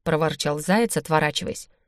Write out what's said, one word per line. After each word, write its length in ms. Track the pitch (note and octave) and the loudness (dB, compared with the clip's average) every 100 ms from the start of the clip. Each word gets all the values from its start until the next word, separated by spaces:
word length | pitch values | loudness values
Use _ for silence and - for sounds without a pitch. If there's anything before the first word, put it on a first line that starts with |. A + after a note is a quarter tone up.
проворчал 540 | - D#3 D#3+ D3 D3 D3 | -2 0 0 0 -2 -2
заяц, 380 | D3+ G#3 A#3 D#3 | 0 2 2 0
отворачиваясь. 720 | D3 D#3 D3+ - - - - _ | 0 2 2 -2 -6 -8 -12 _